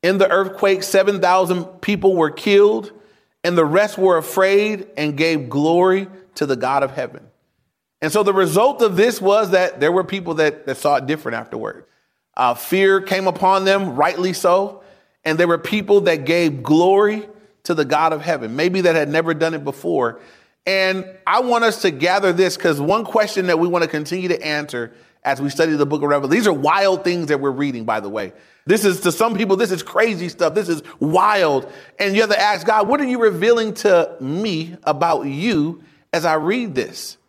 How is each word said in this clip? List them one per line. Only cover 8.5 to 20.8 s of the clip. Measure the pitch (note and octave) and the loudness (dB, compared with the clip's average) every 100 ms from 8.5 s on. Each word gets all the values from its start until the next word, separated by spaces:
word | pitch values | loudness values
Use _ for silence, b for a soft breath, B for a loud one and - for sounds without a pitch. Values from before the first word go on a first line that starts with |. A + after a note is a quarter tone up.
| D#3+ B3 C4+ | 2 2 2
of | A3+ F3 | 0 2
this | A3+ A#3+ | 0 2
was | F#3+ G3+ G3+ | 0 2 2
that | F#3 F3+ - | 2 0 0
there | D3 | 0
were | F3+ | 0
people | F3+ G3 E3+ | -2 -6 -6
that, | D#3+ D#3 D3+ - | 0 0 0 -8
that | C3 | -4
saw | D3+ C#3+ | 0 -2
it | C3 | -2
different | D3+ B2+ A#2 | -6 -4 -8
afterward. | A2+ A#2 A2 - _ _ _ _ _ - | -8 -10 -10 -12 _ _ _ _ _ -2
Uh, | B2 | 0
fear | B2 - F#3 F#3+ G3 | 0 -2 2 4 2
came | F#3+ F#3+ F#3+ | 0 -2 -2
upon | F3 F#3+ G3 | 0 2 2
them, | F#3+ G3 F#3+ B2+ | 2 0 0 0
rightly | D3+ D3+ F3+ | 0 0 -4
so. | F3 F#3 F3+ G3+ - b b b b | 0 2 2 0 -10 b b b b
And | D#3 D#3+ | -4 0
there | F3 | 2
were | E3 | 0
people | - G#3+ G3 G3+ | -2 -6 2 2
that | F3 D#3+ | 4 0
gave | C3+ E3+ E3+ C#3 | 0 0 0 -2
glory | A#2 D#3 F3+ G3 G#3 G#3+ G#3 b b b | 0 4 4 4 2 -2 -10 b b b
to | - | -6
the | E3 | -4
God | C#3+ D3+ D#3+ | 0 0 0
of | D#3 | -2
heaven, | D#3 D3+ A2+ | -4 -4 -4
maybe | B2+ E3+ F#3 | -2 -2 2
that | F3 | 2
had | E3 D3 | 2 0
never | D#3 E3 | -2 -2
done | D#3 D#3+ | -2 -2
it | D#3+ | -4
before. | C#3+ C3+ E3+ D#3+ A#2+ A2+ B B B B - | -8 -8 -4 -2 -2 -4 B B B B -2
And | F#3+ | 0